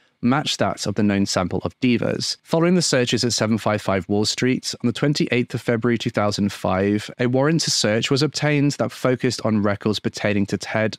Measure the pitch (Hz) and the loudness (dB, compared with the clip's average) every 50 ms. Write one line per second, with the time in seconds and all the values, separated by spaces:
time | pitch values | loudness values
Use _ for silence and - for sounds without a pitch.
0 | _ _ _ - 123 120 131 151 - - - - 113 98 - - - 107 101 - | _ _ _ -2 0 0 0 0 0 -4 -2 -2 -2 -2 -2 -4 -4 -4 0 2
1 | 104 101 98 98 98 - - 98 92 85 92 92 - 87 - - - 123 120 107 | 2 2 2 2 0 0 0 -2 0 0 -2 -4 -4 -6 -6 -2 0 0 2 2
2 | - - - - - - - - _ - - 165 165 175 185 180 - - 147 131 | 0 -2 -2 -2 -4 -6 -8 -8 _ -2 0 2 4 4 4 2 2 2 2 2
3 | 120 - 131 107 127 120 113 - 117 107 117 104 - 110 107 104 - - 98 95 | 2 2 0 0 0 0 0 0 0 0 0 0 0 0 -2 0 0 0 -2 -2
4 | 90 - 101 104 107 - - - 127 127 127 120 - - - - - 120 110 - | 0 0 0 0 0 0 -2 0 0 0 0 0 -2 -8 -8 -2 -2 -2 -2 0
5 | 143 147 147 - - - 120 123 120 - - 117 - - 117 113 113 120 117 113 | 0 0 2 0 0 0 0 0 -2 -2 -4 -6 -2 0 -2 0 2 0 0 0
6 | - 117 - 113 104 104 107 - 101 98 - - - 92 92 92 98 101 104 104 | -2 -2 -2 0 0 0 0 0 -2 -2 -2 -2 -2 0 0 2 2 2 2 0
7 | - - - - 127 123 127 131 139 151 170 156 - 147 - - - 107 107 120 | -2 -6 -6 -2 -2 0 2 2 2 2 2 0 0 0 -2 0 0 0 0 0
8 | 123 - 139 127 151 143 - - 147 151 147 143 143 143 - - 113 - - - | 0 0 0 2 0 0 -2 -2 0 0 2 2 2 0 0 -2 -4 -4 -4 -2
9 | - 127 127 - - 127 113 - - 113 110 104 98 107 101 - - 110 101 - | 0 0 0 2 0 -2 -2 0 -2 0 0 2 2 0 0 0 0 -2 -2 0
10 | - 92 - - - 104 101 101 101 - 104 95 - - - 110 110 110 - | -2 -6 -6 -2 -2 0 2 2 0 0 -2 -6 -6 -4 -2 0 0 0 -2